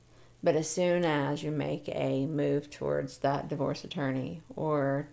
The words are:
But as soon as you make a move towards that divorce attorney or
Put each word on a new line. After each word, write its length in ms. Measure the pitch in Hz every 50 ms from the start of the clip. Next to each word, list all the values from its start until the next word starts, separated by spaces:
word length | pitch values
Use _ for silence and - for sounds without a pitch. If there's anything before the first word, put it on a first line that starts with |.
| - - - - - - - - -
But 120 | 135 131
as 140 | 156 160 -
soon 340 | - 180 180 175 175 175 175
as 380 | 160 151 147 139 143 147 156 160
you 80 | 151
make 380 | 151 147 143 143 147 151 - -
a 380 | - - 143 135 135 135 139
move 440 | 160 156 143 143 143 143 147 143 -
towards 480 | - - 147 143 147 147 143 139 - -
that 300 | - 139 143 143 - -
divorce 340 | 147 139 139 139 147 - -
attorney 560 | - - - 139 135 131 131 127 - 170 165 - - -
or 540 | - 151 156 151 147 139 139 135 143 151 -